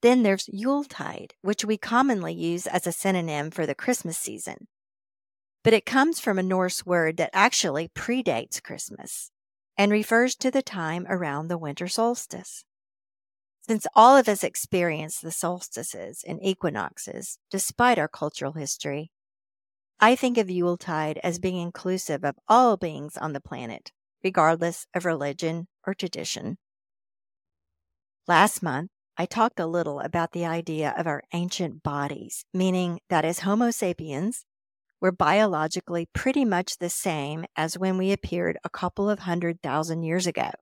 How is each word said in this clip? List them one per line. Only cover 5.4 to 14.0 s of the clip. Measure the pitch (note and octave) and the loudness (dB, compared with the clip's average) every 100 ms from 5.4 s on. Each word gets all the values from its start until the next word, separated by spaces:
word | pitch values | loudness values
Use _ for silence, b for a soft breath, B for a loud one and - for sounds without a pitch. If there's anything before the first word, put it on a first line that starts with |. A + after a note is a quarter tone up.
| _ _ | _ _
But | - | 4
it | A3 - | 4 4
comes | C4 D4 E4 | 4 4 2
from | - F#3+ | 0 0
a | |
Norse | F#3 F#3 F#3 - - | 2 2 2 -2 0
word | F3 D#3+ E3 | 2 2 2
that | E3 | 0
actually | F#3+ G#3+ - A#3+ C#3 E3+ | 4 4 4 0 0 -4
predates | - - B3 A3+ A#2 - - | -8 -2 0 0 0 -2 -10
Christmas | - - - - - - - _ _ _ _ - | -10 -12 -12 -14 -14 -12 -14 _ _ _ _ 0
and | G3+ | 2
refers | G#3 G#3 A3+ B3 - | 4 4 4 4 2
to | C4 | 0
the | C4+ | 0
time | C4 F#3+ D#3+ E3+ F3+ | -2 -6 -4 -4 -4
around | F#3 E3 C#3+ D#3+ | -2 -2 -4 -4
the | E3+ | -6
winter | D#3+ D3 F3 | -6 -6 -6
solstice. | - A3+ B3 - F3 F3+ - - _ _ _ _ _ _ _ _ _ - | 0 0 0 -8 -12 -14 -18 -20 _ _ _ _ _ _ _ _ _ -2
Since | A3 - | -2 2
all | - | 10